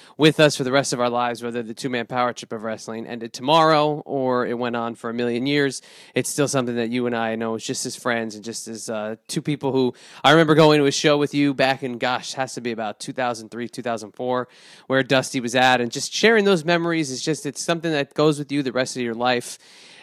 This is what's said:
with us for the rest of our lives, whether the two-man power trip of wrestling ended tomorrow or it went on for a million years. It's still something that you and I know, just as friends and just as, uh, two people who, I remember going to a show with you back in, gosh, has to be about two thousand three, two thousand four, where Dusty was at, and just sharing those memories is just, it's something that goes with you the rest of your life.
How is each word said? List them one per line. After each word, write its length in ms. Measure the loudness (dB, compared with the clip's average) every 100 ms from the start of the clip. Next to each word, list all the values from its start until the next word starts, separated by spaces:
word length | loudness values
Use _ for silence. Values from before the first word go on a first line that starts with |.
| -14 4
with 220 | 4 6
us 160 | 4 4
for 80 |
the 80 | 0
rest 200 | 0 0
of 80 | 0
our 80 | 0
lives, 340 | 0 -2 -4
whether 200 | -6 -6
the 100 | -8
two-man 320 | -8 -4 -4
power 300 | -4 -2 -2
trip 180 | -4 -10
of 120 | -8
wrestling 420 | -8 -8 -10 -10 -10
ended 260 | -10 -10
tomorrow 680 | -6 2 4 6 4 2 -2
or 420 | -6 -4 0 0 -2
it 120 | -2
went 180 | -4 -4
on 180 | -6
for 140 | -8 -8
a 60 |
million 320 | -4 -2 0 0
years. 340 | 0 0 -4 -16 -20 -6
It's 140 | -6 -4
still 200 | -2 0
something 280 | 0 -2 -2
that 140 | -2
you 160 | -2 -2
and 100 | -2
I 180 | -2
know, 220 | -4 -4 -6
just 300 | -6 -6 -8
as 100 | -6
friends 380 | -4 -2 -4
and 100 | -8
just 240 | -12 -12 -12
as, 220 | -12 -8
uh, 260 | -8 -8 -10 -8
two 140 | -6
people 320 | -4 -4 -2
who, 220 | 0 0 -2 -20 2
I 100 | 6
remember 220 | 6 6
going 260 | 6 8 6
to 60 | 4
a 60 |
show 240 | 2 2 2
with 160 | 2
you 220 | 2 0
back 280 | 2 0 0
in, 140 | -4 -4
gosh, 380 | -2 -2 -6
has 180 | -6 -6
to 60 | -6
be 120 | -6
about 280 | -4 -6 -8
two 140 | -10
thousand 360 | -4 -4 -4 -10
three, 180 | -10 -10
two 120 | -8
thousand 320 | -6 -6 -8
four, 360 | -8 -2 -2 -4 -14 -20 -20 -2
where 140 | 0
Dusty 380 | 4 2 2 -4
was 140 | 0
at, 260 | 4 4 4
and 100 | 0
just 220 | -4 -6
sharing 320 | 2 4 6
those 180 | 4 2
memories 280 | 2 0 2
is 320 | -2 -2 -4
just, 240 | -4 -4 -4
it's 160 | -6
something 300 | -4 -2 0
that 220 | -2 -2
goes 260 | 2 2 2
with 100 | -2
you 140 | -2
the 80 | -2
rest 240 | -2 -2 -4
of 60 |
your 120 | -4
life. 460 | 0 0 0 -2 -16 -20 -20 -20 -18